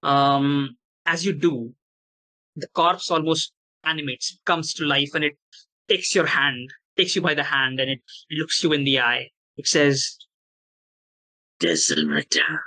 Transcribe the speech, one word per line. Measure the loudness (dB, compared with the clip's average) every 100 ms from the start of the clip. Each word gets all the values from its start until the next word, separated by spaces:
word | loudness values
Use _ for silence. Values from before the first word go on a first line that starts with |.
Um, | 2 4 4 4 2 0 -2 -8 _ _
as | -4 -2
you | -2
do, | 0 0 0 -8 -14 _ _ _ _ _ _ _
the | -14 -8
corpse | 0 0 0 -2
almost | -2 0 -2 -2 _ _ _
animates, | -4 -4 -6 -6 -10 -8
comes | -2 -2 -2
to | -4
life, | 0 0 0
and | -2
it | -4 -4 _ -20 _ _ _
takes | -2 0
your | 0
hand, | 2 2 0 -2 -10 -16 _ -2
takes | 0
you | 0
by | 0
the | -2
hand, | 0 0 0 -2
and | -4
it | -4 _ -20 _
looks | -8 -4 0
you | 2
in | 2
the | 2 2
eye. | 2 0 -4 _ _ -8
It | 0
says, | 4 6 4 -2 -10 -20 _ _ _ _ _ _ _ _ _ _ _ _ _
Desilmata. | -2 0 0 0 -2 -2 -2 -2 0 -4